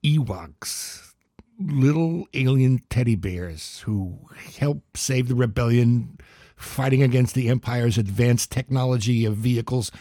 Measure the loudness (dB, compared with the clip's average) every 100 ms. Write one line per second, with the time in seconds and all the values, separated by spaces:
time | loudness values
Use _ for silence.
0 | 0 0 0 -6 -12 -14 -12 -10 -12 -16
1 | -20 _ _ -20 _ -10 -4 2 2 2
2 | 0 -4 -6 -2 2 4 4 2 -2 0
3 | 0 0 -2 -6 -8 -10 -14 -10 -4 -4
4 | -4 -10 -18 -20 -20 -4 -2 -2 -10 -8
5 | -2 0 0 0 0 0 2 4 4 2
6 | -2 -12 -20 -20 -20 -20 -10 -4 2 4
7 | 4 4 2 2 0 0 -2 0 0 0
8 | 0 2 2 2 0 -6 -2 0 0 0
9 | 0 2 0 0 0 0 0 -4 -4 -8